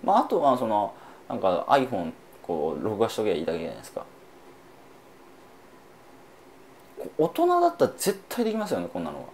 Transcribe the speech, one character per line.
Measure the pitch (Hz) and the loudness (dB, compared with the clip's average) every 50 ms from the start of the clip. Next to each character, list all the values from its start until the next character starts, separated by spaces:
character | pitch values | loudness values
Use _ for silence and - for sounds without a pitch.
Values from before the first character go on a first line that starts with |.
| - | 2
ま | 185 196 | 4 4
あ、 | 233 | 4
あ | 302 | 4
と | - 254 - | 4 0 4
は | 147 139 127 | 4 4 4
そ | 127 127 | 4 2
の、 | 110 107 104 104 98 - - - - - - - | 0 2 2 0 0 -6 -12 -20 -20 -20 -20 -10
な | - 131 | -8 -6
ん | 104 | 0
か | 95 95 - - - - | 2 2 2 2 2 2
iPhone | 139 139 131 123 123 95 82 80 - - - - - - | 2 2 2 0 -4 -6 -6 -6 -10 -12 -20 -20 -20 -18
こ | - - 87 78 73 80 73 - | -8 -6 -4 -2 -2 -4 -4 -4
う | - | -4
録 | 107 107 101 | -4 0 0
画 | 113 110 | -2 -2
し | - | 0
と | - 110 | -2 -2
け | 107 | -2
ば | 87 | -2
い | 78 80 | -2 -2
い | |
だ | 82 85 | -4 -4
け | 82 | -6
じ | 82 | -6
ゃ | |
な | 78 - | -8 -10
い | |
で | - - | -12 -16
す | - | -14
か。 | - - - - - - - - - - - - - - - - - - - - - - - - - - - - - - - - - - - - - - - - - - - - - - - - - - - - - - - - - - - - - | -12 -14 -14 -14 -20 -20 -20 -20 -20 -20 -20 -20 -20 -20 -20 -20 -20 -20 -20 -20 -20 -20 -20 -20 -20 -20 -20 -20 -20 -20 -20 -20 -20 -20 -20 -20 -20 -20 -20 -20 -20 -20 -20 -20 -20 -20 -20 -20 -20 -20 -20 -20 -20 -20 -20 -20 -20 -20 -20 -20 -14
こ-、 | - - - - | -12 -12 -8 0
大 | - 156 180 | 2 0 2
人 | - - 339 349 359 349 | 4 2 2 4 4 4
だ | 349 | 4
っ | 339 339 | 2 4
た | - 131 | 2 2
ら | - | 2
絶 | - - - 185 208 - - | 2 -2 -2 -2 -2 -2 -8
対 | - - - 233 | -8 -4 -2 -2
で | 220 | -2
き | 214 | -2
ま | 220 208 | -2 -2
す | 190 127 | -2 -2
よ | 92 | -2
ね、 | 87 127 | -4 -4
こ | - 92 | -6 -6
ん | 85 | -6
な | 76 | -6
の | - 71 | -8 -10
は。 | - - | -14 -14